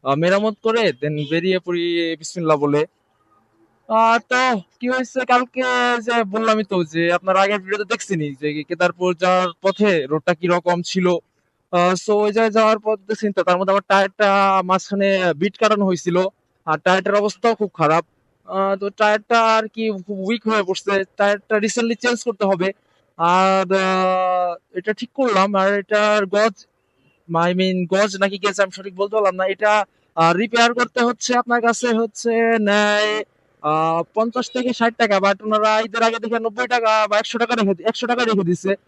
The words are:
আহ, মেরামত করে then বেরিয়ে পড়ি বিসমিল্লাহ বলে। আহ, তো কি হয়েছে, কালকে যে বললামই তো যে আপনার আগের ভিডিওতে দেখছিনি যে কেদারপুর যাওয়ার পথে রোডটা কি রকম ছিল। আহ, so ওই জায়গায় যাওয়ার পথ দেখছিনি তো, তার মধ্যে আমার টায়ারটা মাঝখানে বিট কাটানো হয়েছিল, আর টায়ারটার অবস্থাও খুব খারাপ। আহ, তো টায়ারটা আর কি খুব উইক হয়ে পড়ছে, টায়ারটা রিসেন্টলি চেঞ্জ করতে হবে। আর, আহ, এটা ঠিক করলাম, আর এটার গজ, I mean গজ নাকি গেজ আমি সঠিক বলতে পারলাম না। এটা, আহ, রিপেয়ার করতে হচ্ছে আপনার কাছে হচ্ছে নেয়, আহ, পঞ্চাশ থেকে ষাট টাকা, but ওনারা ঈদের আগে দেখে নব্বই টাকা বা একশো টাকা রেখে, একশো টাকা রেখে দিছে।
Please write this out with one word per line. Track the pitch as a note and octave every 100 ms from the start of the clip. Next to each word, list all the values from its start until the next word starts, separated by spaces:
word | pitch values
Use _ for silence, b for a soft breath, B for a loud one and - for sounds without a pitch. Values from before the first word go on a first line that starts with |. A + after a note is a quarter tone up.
আহ, | C3+
মেরামত | C#3+ E3+ G3 G#3+ G#3+
করে | A3+ A3+ G#3
then | B2 D3 D3+ C#3+
বেরিয়ে | E3 F#3 F#3
পড়ি | F3 F3 F3 E3+ E3 D#3+
বিসমিল্লাহ | D#3+ F3+ D#3+ D3+
বলে। | C#3+ D3 D#3+ _ _ _ _ _ _ _ _ _ -
আহ, | A3 A3+ A#3
তো | - B3 C4 A3+ E3+ _
কি | B3
হয়েছে, | B3+ B3+ C4
কালকে | B3 B3 B3 B3+ B3+ B3 B3 A#3+
যে | A3 A#3
বললামই | G#3+ G#3 A3 G#3+
তো | G#3 F#3+
যে | D#3+ D#3+ E3+
আপনার | F3 F#3 F#3+
আগের | G3 G#3
ভিডিওতে | F#3+ G3+
দেখছিনি | G3 A#3 - F3+ D3+
যে | C3 D3+ D3+
কেদারপুর | D3 E3+ F3+ E3+ F3+
যাওয়ার | E3 F#3 F#3 F#3 E3
পথে | F#3+ F#3+ G#3 F3 C3+
রোডটা | D#3 -
কি | E3+ F3
রকম | F3 F3 F3
ছিল। | F3 F#3+ F3+
আহ, | E3+ _ _ _ _ _ F3 F3
so | F#3 -
ওই | G#3 G#3
জায়গায় | G3+ A3+
যাওয়ার | G#3+ A3 A3
পথ | G#3+ G#3+
দেখছিনি | - G#3+ G#3+
তো, | F#3+
তার | F3+ F3+
মধ্যে | F#3+
আমার | G3 -
টায়ারটা | G3 G3 _ G3+ G3 G3 F#3+
মাঝখানে | F3+ F#3 - G3+ G3 F#3+ F3+
বিট | D3 G3 -
কাটানো | G#3+ G#3
হয়েছিল, | G3 F3+ - F3 F#3 _ _ _
আর | - D#3
টায়ারটার | F#3 F#3+ F#3+
অবস্থাও | G3+ G#3 - A#3
খুব | A3 G#3
খারাপ। | - D3+ D#3+ E3+ _ _ _ -
আহ, | F#3+ G3 G3
তো | G3+
টায়ারটা | - G#3 G#3+ G#3+ A#3 A3+ A3
আর | A3
কি | - A3
খুব | G3+ F3+ G3
উইক | F#3+ A#3 A3
হয়ে | A3
পড়ছে, | F#3 F#3+ - G3 F#3+ -
টায়ারটা | G3+ G3+ _ A3
রিসেন্টলি | G#3 A#3+ A#3
চেঞ্জ | A#3 A#3+ A#3+
করতে | A#3+ G#3
হবে। | G3 F#3+ F#3+ - _ _ _ -
আর, | E3+ F3+ F#3+ F#3+ F#3
আহ, | F#3+ F#3+ F#3 F#3 F#3 F#3 F3+ F3+ E3+ _ F#3
এটা | F#3
ঠিক | G#3 A#3+
করলাম, | - B3+ G3 G3
আর | G3 F#3+
এটার | G3+ G3 G#3 G#3 G#3+ G3
গজ, | G#3 A3 G3 - _ _ _ _ _ -
I | E3 E3+
mean | F3+ F#3+ F#3 F3
গজ | F#3 G#3 F#3+
নাকি | G3 G3
গেজ | G3+ F#3+
আমি | F#3+
সঠিক | F#3+ G3
বলতে | F#3 G3+ A3
পারলাম | G3+
না। | F#3 F#3+
এটা, | F#3+ G#3 G#3+ G3 _ _
আহ, | - E3
রিপেয়ার | E3+ A3+ A#3 A#3
করতে | A#3 B3 -
হচ্ছে | A#3+ A#3 - B3
আপনার | A#3+ A#3+
কাছে | A#3 A3+ B3
হচ্ছে | A3+ A3+ - A#3 A3+ A3+ A3+
নেয়, | G3+ G#3 G#3 G#3 G#3+ G#3+ - _ _ _
আহ, | D3+ D#3 D#3+ E3 E3+
পঞ্চাশ | G#3+ A3+ B3+ A#3+
থেকে | B3+ B3
ষাট | A#3 A#3 A3+
টাকা, | A3+ G3+
but | G3 G3
ওনারা | G#3+ G#3+ G#3+ G#3+
ঈদের | A3 A3+
আগে | A3+ A3+
দেখে | A3 A3+
নব্বই | A3 G#3 B3
টাকা | B3 A3+ A3 G#3
বা | G#3
একশো | A3 A3+
টাকা | A3+
রেখে, | A#3 G3 F3
একশো | F#3 - A3+
টাকা | A#3+
রেখে | A#3 G3+
দিছে। | F3 F3+ F#3+ G3